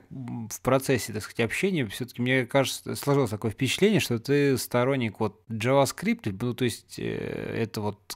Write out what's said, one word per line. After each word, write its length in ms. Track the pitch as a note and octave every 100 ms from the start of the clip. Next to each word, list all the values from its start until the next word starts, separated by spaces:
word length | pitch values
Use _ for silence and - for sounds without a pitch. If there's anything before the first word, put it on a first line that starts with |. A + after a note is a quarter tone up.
| -
м, 380 | C3+ A#2+ B2 A2
в 120 | -
процессе, 500 | - C3+ C3+ B2+ -
так 100 | G#2
сказать, 180 | - - A#2
общения 400 | - G3 F3 A2
всё-таки, 360 | - A#2+ -
мне 240 | B2 C3 A#2+
кажется, 500 | C#3 B2 - - A2+
сложилось 340 | C#3+ C#3+ A#2
такое 220 | G#2+ A2+
впечатление, 480 | - B2+ - G3+ F3+
что 180 | - A#2
ты 380 | C#3 C#3+ C#3+ B2
сторонник 640 | - B2 B2 C#3 A2+ -
вот 220 | G#2+ - -
JavaScript, 840 | A2+ B2 C#3 C3+ - F#3+ A#3 A2+ F#2+
ну, 120 | B2
то 100 | A#2
есть, 340 | B2 - - -
э, 60 |
это 800 | A1+ - - - - G#2+ A2 A2
вот 180 | G#2 G2+ -